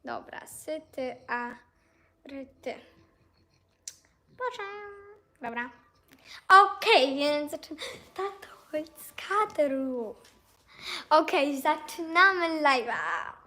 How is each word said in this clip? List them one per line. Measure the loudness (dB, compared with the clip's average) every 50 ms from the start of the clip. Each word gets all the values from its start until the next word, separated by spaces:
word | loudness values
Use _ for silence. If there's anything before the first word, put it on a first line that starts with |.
| _
Dobra, | -10 -10 -10 -12 -14 -16 -16 -16
sy, | -18 -20 -16 -10 -10 -10 -10 -10 _
ty, | -10 -8 -8 -8 -8 -12 -8 -8
a, | -6 -6 -6 -8 -12 -16 _ _ _ _ _ _ _ _ _ _ _ _ _
ry, | -16 -14 -14 -14 -16 -20 _
ty. | -12 -12 -12 -12 -16 -20 _ _ _ _ _ _ _ _ _ _ _ _ _ _ _ _ _ _ _ -18 -18 _ _ _ _ _ _ _
Boże. | _ _ -8 -8 -8 -8 -12 -12 -12 -14 -14 -16 -18 -18 -20 -20 -20 -20 _ _ _ _
Dobra. | -14 -10 -8 -8 -10 -10 -12 -20 _ _ _ _ _ _ -20 _ _ -20 -20 -20 _ 10
Okej, | 10 10 10 8 4 -2 2 4 6 6 6 4 0
więc | -2 0 0 0 -2 -4 -6
zaczynamy. | -10 -12 -12 -16 -14 -14 -14 -14 -14 -16 -20 -16 _
Tato, | -8 -8 -8 -8 -12 -20 -20 -20 -20 -18 _
chodź | -8 -8 -8
z | -8 -16 -20 -20 -18 -16 -16 -8 -2
kadru. | 0 0 0 0 0 0 0 0 0 -2 -4 -4 -4 -6 -6 -8 -12 -16 -20 -20 _ _ _ _ _ _ _ _ -20 -16 -14 -12 -12 -12 0 4
Okej, | 6 6 6 4 2 0 2 0 -2 -2
zaczynamy | 0 0 0 0 -4 -14 -10 -10 -8 0 4 6 6 6 6 2 -2 -2 -2 2
live'a. | 2 2 2 2 0 -4 -6 -6 -4 -4 -6 -6 -8 -10 -14 -18 -20